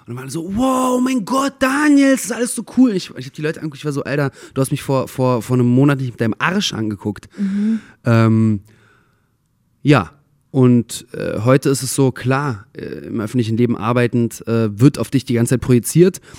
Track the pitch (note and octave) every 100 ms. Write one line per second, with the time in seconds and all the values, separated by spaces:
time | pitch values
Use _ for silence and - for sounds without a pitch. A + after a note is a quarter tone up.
0 | - B2 C3+ E3 E3+ G#3 C4 B3+ B3+ B3+
1 | B3+ C4 F3 C4+ C#4 - C4 C#4 D4+ C#4
2 | C4+ C4+ F#3 A3 A#3+ - - B3 B3+ F#3
3 | - - B2+ - D3+ E3 D#3 C3 D3 C#3
4 | - C#3+ C3+ - - C3+ C3+ C#3+ - C3
5 | - - B2+ B2 G#2 B2+ A#2+ B2+ C#3+ C3+
6 | B2+ - A#2 - D3+ G3 F#3 G#2 G#2+ G2+
7 | G#2+ - - - G3 G3+ G#3+ A3+ - _
8 | A#2+ A2+ A2+ A2 A2 G2+ - _ _ _
9 | _ _ _ _ _ _ _ _ C3+ C3+
10 | E2 _ _ _ _ C#3 B2+ A#2+ - -
11 | - - - G2 A#2+ C#3 C#3 C3+ C3 -
12 | C3 - B2 C3+ C#3+ G2+ - - - -
13 | C#2+ A2+ A2 B2+ A2 A2+ A#2+ A2 A2 B2
14 | A#2+ A#2+ A#2 - - A2+ A2 G2+ C#3+ -
15 | A2+ C3+ - A#2 A#2+ B2 - A#2+ - D#3
16 | F#3 - -